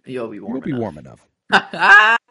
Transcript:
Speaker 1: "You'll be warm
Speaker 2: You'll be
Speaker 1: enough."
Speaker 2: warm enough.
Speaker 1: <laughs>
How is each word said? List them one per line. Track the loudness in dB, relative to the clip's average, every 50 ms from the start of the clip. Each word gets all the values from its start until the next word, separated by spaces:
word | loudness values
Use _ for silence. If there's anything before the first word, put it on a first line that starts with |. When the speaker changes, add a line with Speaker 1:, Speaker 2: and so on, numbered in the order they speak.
| _
Speaker 1:
"You'll | -12 -10 -8 -8 -8
be | -10 -14
warm | -12 -10 -10
Speaker 2:
You'll | -8 -6
be | -6
Speaker 1:
enough." | -6 -4
Speaker 2:
warm | -6 -6 -8 -12
enough. | -20 -20 -20 -20 _ _ _ _ _ -2
Speaker 1:
<laughs> | -2 -2 -2 -2 -8 -2 2 6 6 6 6 4 2 0 _ _